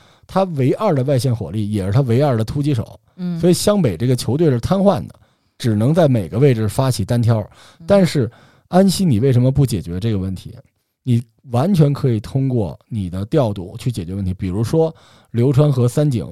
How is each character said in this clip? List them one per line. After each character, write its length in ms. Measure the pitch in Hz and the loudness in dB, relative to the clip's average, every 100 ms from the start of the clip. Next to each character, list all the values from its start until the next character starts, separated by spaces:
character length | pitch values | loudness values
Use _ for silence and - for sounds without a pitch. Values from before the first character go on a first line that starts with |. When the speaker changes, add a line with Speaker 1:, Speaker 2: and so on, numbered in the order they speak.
| _ _ - | _ _ -6
Speaker 1:
他 160 | 185 190 143 | -4 -2 0
唯 160 | 131 | 0
二 200 | - 220 | 0 0
的 100 | 143 | 0
外 140 | 127 135 | 0 0
线 140 | 131 113 | 0 -4
火 160 | 71 | -4
力 180 | 107 104 | -6 -2
也 160 | 107 92 | -2 0
是 60 | |
他 80 | 113 | 0
唯 200 | 131 117 | 2 2
二 160 | 147 113 | 2 0
的 60 | |
突 180 | 110 143 | -2 -4
击 120 | 143 | -2
手。 260 | 120 - - _ - | -2 -6 -12 _ -10
Speaker 2:
嗯。 200 | 180 165 | -8 0
Speaker 1:
所 100 | 175 | 2
以 40 | |
湘 280 | 170 208 208 | 2 2 2
北 160 | 139 82 | 0 0
这 80 | 127 | 0
个 80 | 123 | -2
球 220 | - 139 | -2 0
队 120 | 165 | 2
是 100 | 120 | 0
瘫 180 | - 190 | 0 2
痪 260 | 196 139 69 | 2 0 -4
的， 80 | - _ _ _ - | -14 _ _ _ -6
只 180 | 123 104 | -2 2
能 180 | 120 | 2
在 140 | 165 151 | 4 4
每 220 | 120 82 | 2 -2
个 100 | 104 | 2
位 140 | 143 | 2
置 160 | 113 110 | 4 0
发 200 | - 135 | -2 -2
起 120 | 117 | -2
单 180 | 95 120 | -2 0
挑。 180 | 117 113 - - - - | 2 0 -2 -14 -20 -10
Speaker 2:
嗯。 60 | 165 | 2
Speaker 1:
但 200 | 202 170 | 4 4
是 240 | 151 110 - _ _ - | 2 -2 -6 _ _ 0
安 200 | 175 196 | 4 4
西， 140 | 165 | 2
你 160 | 180 104 | 2 2
为 140 | 139 | 4
什 80 | 120 | 4
么 100 | 127 | 2
不 140 | 135 113 | 2 0
解 160 | 98 | -2
决 180 | 82 90 | -6 -6
这 100 | 113 | -4
个 80 | 101 | -2
问 160 | 95 | -4
题？ 220 | 92 85 - - _ _ _ | -8 -12 -20 -20 _ _ _
你 180 | 127 117 - _ 135 | -2 -2 -2 _ -6
完 220 | 117 170 | -2 2
全 180 | 185 143 | 4 2
可 160 | 139 135 | 2 -2
以 120 | 110 | -2
通 280 | - 135 135 | -4 -4 -2
过 300 | 123 87 - - | -2 -4 -8 -10
你 220 | 113 90 | -6 -6
的 160 | 90 101 | -6 -4
调 260 | 160 117 | 0 0
度 240 | 98 90 - | -4 -10 -8
去 120 | 135 | -8
解 140 | 110 85 | -6 -6
决 80 | |
问 100 | 98 | -6
题， 80 | 92 | -6
比 140 | 92 95 | -6 -4
如 160 | 95 | -4
说 300 | 117 160 160 - _ _ _ | -2 0 -2 -4 _ _ _
流 200 | 113 127 | -2 2
川 200 | 139 151 | 2 2
和 160 | 127 117 | 2 0
三 200 | - 151 | 0 0
井 200 | 117 67 | -2 -6